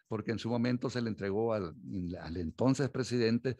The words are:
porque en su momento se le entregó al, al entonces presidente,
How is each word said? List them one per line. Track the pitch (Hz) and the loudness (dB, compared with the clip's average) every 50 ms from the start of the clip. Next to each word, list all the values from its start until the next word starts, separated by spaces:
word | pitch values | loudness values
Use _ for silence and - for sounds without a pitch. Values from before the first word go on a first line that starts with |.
| _ - | _ -6
porque | 117 104 107 - | -4 -4 -2 -2
en | 113 101 | -2 -2
su | - 113 | -2 -2
momento | 120 117 117 123 123 120 - 131 | 0 2 2 2 2 0 0 -2
se | 120 123 | -2 -2
le | 120 113 | -2 -2
entregó | 101 - 98 101 98 107 113 117 110 | -2 -2 -2 0 0 2 2 2 2
al, | 107 92 82 78 - - 131 110 95 90 85 90 85 | 0 0 -2 -6 -8 -10 -8 -6 -4 -4 -4 -4 -6
al | 82 80 82 90 | -6 -6 -6 -4
entonces | 85 80 - - 110 131 135 - 143 123 | -4 -4 0 4 4 4 4 4 2 0
presidente, | - 131 120 104 120 123 113 113 113 120 - 131 117 - | 0 -2 -2 0 2 2 4 4 4 2 2 0 -4 -4